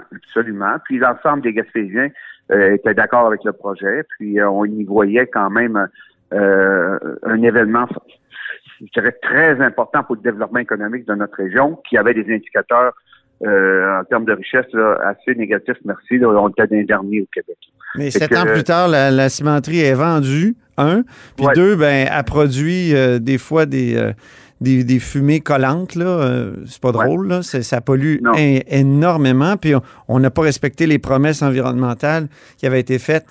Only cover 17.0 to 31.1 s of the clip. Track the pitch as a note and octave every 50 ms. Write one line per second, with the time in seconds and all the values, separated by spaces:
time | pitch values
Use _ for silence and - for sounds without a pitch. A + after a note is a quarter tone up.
17 | F#2+ G2+ G#2+ G#2 F#2+ - - F#2 - - F2 - - _ _ _ - - - -
18 | C#3+ C#3 - - D#3 - F#3 F3 F3 A3 - D#3+ C3+ - E3 F3 F3+ F3 D#3 C#3
19 | C#3 C3+ C3+ C3+ C3+ C3+ - - D3 D3+ D3 C#3+ - D#3 E3 E3+ D#3 C#3 C3 B2
20 | D#3 E3+ E3 D3+ C#3 C3 C#3 D3+ F3+ A3 A#3+ - _ _ _ - C#3+ D#3 F3+ A3+
21 | B3 - - - - - _ - C#3 C#3 C3+ E3+ F3+ G3+ G#3 E3 D3+ D3 C#3+ C3+
22 | C3+ - - D3+ B2 - - D3+ D3 C#3+ B2 C3 D3+ E3 F3+ F#3 F3+ E3 D3 C3+
23 | C3 B2+ B2 A#2+ A2+ C3+ C3+ B2 - - D#3 D#3+ D#3 C#3+ C3+ C3 B2+ A#2+ A2+ A#2
24 | A2+ A2 G#2+ - _ - - - - - _ _ B2+ C3 C3 B2+ B2+ A#2+ C3 B2
25 | - - - C#3 C#3 C#3+ D#3 D#3 - - D3 C3+ C3 C3 D3 F3 F#3 - - E3+
26 | F3 F#3 F3+ E3+ C#3 B2+ B2 B2 A#2 G2 - - - B2 - - - B2+ A2+ A2
27 | A2+ C3 D#3 F3+ G3 F#3+ F3+ F3+ F3 - - B2+ A#2 - C3+ A#2+ - - C3+ C3+
28 | C#3 D#3 D3+ D3 A#3 - - D#3 D3+ C#3+ C#3 C3 - - D3 C#3 C#3 C#3 C#3 C#3+
29 | D#3+ F3+ E3 D#3 C#3 C3 B2+ C3 D3 F3+ G#3 - - D#3 C#3+ B2+ - - - -
30 | _ - A#2 C3 C3+ C3 - E3+ D#3+ D3+ C3 - - C3 - - E3 D#3+ D3+ B2
31 | - -